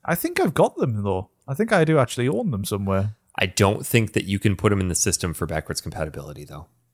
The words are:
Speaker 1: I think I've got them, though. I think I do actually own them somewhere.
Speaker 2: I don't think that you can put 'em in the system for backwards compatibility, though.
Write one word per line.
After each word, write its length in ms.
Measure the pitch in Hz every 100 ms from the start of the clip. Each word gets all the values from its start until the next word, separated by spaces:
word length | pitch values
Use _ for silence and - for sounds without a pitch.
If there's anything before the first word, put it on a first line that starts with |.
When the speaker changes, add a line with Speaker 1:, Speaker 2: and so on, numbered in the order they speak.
| -
Speaker 1:
I 100 | 175
think 240 | 330 349
I've 140 | 339
got 240 | - 220 381
them, 260 | 170 107
though. 260 | 101 92 92 _ -
I 60 |
think 180 | 139 226
I 120 | 202
do 160 | 160 156
actually 300 | 120 - 123
own 220 | 202 226
them 140 | 101 98
somewhere. 500 | 101 98 95 104 - _ -
Speaker 2:
I 100 | 95
don't 400 | - 98 104 -
think 280 | 120 110
that 100 | -
you 160 | 92 98
can 160 | 107 92
put 160 | 107
'em 80 | 101
in 80 | 92
the 80 | 85
system 380 | - - 90
for 120 | 78 80
backwards 360 | 80 - -
compatibility, 640 | 82 76 78 76 73 71 69
though. 220 | 71 76 _ _